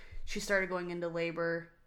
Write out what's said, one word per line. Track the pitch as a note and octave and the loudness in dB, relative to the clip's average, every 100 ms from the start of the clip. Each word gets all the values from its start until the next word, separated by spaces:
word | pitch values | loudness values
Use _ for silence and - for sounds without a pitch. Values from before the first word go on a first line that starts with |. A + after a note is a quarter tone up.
| - - | -8 -4
she | - G#3 | -2 0
started | G3+ G3 F#3 | 4 4 4
going | F3+ F3 | 0 -2
into | F3 E3+ | -2 -2
labor. | E3+ E3+ E3 E3+ E3+ E3 - | 0 0 2 0 0 -4 -10